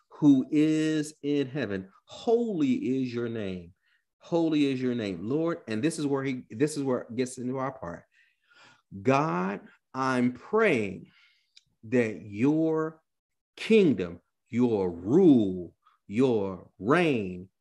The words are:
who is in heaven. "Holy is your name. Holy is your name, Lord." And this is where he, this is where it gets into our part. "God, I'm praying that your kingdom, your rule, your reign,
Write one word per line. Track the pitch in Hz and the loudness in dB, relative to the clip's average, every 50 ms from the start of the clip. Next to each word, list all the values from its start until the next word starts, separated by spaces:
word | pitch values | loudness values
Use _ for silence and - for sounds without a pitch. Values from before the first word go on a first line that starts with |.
| _ _ - - | _ _ -6 2
who | 156 143 139 131 123 - | 6 6 6 6 4 0
is | 156 147 151 156 156 156 156 156 156 156 151 151 - _ - | 0 2 2 2 2 0 0 0 -2 -2 -4 -6 -10 _ -6
in | 143 147 143 139 127 | -4 -2 -2 -2 -4
heaven. | 127 151 120 101 101 95 95 - _ _ _ | -4 -6 -6 -4 -6 -6 -8 -10 _ _ _
"Holy | - - - - 240 226 240 240 220 202 160 147 131 123 | -20 -18 -8 -2 0 2 2 2 0 -2 0 0 0 0
is | - 98 117 131 135 127 123 | 0 0 -2 -2 -2 -4 -4
your | 117 120 120 117 | -6 -6 -6 -6
name. | 117 113 104 95 92 90 85 87 - _ _ _ _ _ _ _ _ _ | -6 -6 -6 -6 -8 -8 -12 -16 -20 _ _ _ _ _ _ _ _ _
Holy | - - 175 170 165 160 156 151 143 139 | -10 -4 -2 0 0 2 2 2 2 2
is | 135 127 | 0 0
your | 127 127 120 | -2 -2 -2
name, | 120 107 98 90 82 95 110 | -2 -2 -4 -4 -6 -4 -4
Lord." | 139 156 165 170 170 170 - 113 | -2 -2 -2 -2 -4 -6 -6 -6
And | 110 110 127 | -4 -2 -2
this | 165 165 156 | -2 -2 -2
is | 147 | -2
where | 139 143 135 135 | -2 -2 -2 -2
he, | 139 131 123 - - | -4 -6 -6 -10 -10
this | 107 110 147 147 151 147 | -4 -2 -2 -2 -2 -2
is | 139 | -2
where | 135 123 113 | -2 -2 -2
it | - - 113 | -4 -6 -4
gets | 123 127 123 - 131 | -4 -4 -4 -6 -8
into | 120 123 131 135 | -8 -6 -6 -4
our | 131 139 | -6 -6
part. | - - - 85 85 82 - _ _ _ _ _ _ _ _ _ _ _ - - - _ _ - 95 98 | -8 -8 -12 -12 -12 -12 -16 _ _ _ _ _ _ _ _ _ _ _ -20 -20 -20 _ _ -20 -14 -6
"God, | 98 127 135 139 151 160 170 180 185 190 202 196 - - - _ _ _ - | 0 2 2 2 2 0 -2 -2 -4 -4 -6 -8 -12 -18 -20 _ _ _ -6
I'm | 131 262 - 131 123 123 123 123 | -4 -2 0 0 2 0 0 -2
praying | - - - - 220 226 202 147 113 104 95 95 98 - - _ _ _ _ _ _ _ _ _ _ _ _ _ _ - | -4 -8 -2 0 2 2 2 2 0 -2 -4 -6 -10 -14 -18 _ _ _ _ _ _ _ _ _ _ _ _ _ _ -8
that | 110 123 123 117 110 101 76 | -2 0 0 0 0 -2 -10
your | 98 104 98 101 123 143 156 160 160 160 160 156 156 160 160 _ _ _ _ _ _ _ _ _ _ _ - | -12 -10 -4 0 2 2 2 2 2 0 0 -2 -4 -6 -8 _ _ _ _ _ _ _ _ _ _ _ -16
kingdom, | - - - 220 220 190 151 117 90 90 85 87 - _ _ _ _ _ - | -8 0 4 6 6 6 6 4 0 -2 -8 -8 -14 _ _ _ _ _ -6
your | 113 120 123 120 110 98 95 90 | 0 0 2 2 2 0 0 -2
rule, | 85 85 87 101 139 185 196 165 135 117 104 95 92 90 85 80 - _ _ _ _ _ _ | -4 -4 -2 2 4 6 8 8 8 8 6 2 -2 -6 -8 -12 -16 _ _ _ _ _ _
your | - 98 117 139 131 117 107 98 95 92 87 - - _ - | -6 -2 0 2 2 2 0 -2 -4 -6 -10 -14 -18 _ -6
reign, | 92 113 151 180 175 160 135 113 98 92 90 90 92 - _ _ | 0 2 2 4 4 2 2 0 -2 -4 -8 -10 -12 -16 _ _